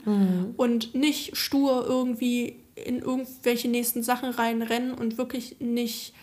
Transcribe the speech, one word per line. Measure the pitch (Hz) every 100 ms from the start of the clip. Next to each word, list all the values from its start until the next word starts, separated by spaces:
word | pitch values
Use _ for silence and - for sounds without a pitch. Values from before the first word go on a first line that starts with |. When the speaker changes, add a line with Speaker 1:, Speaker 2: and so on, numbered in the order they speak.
Speaker 1:
Mhm. | 214 208 190 180 190 -
Speaker 2:
und | 247 233 -
nicht | 254 294 294 - -
stur | - 277 277 254 -
irgendwie | 254 254 240 247 240 233 - - -
in | - 247
irgendwelche | - 254 254 - 247 233 240
nächsten | 240 233 247
Sachen | 233 247 254
reinrennen | 247 233 226 226 233 254
und | 247 233 226
wirklich | 254 254 240 -
nicht, | 240 240 233 - - -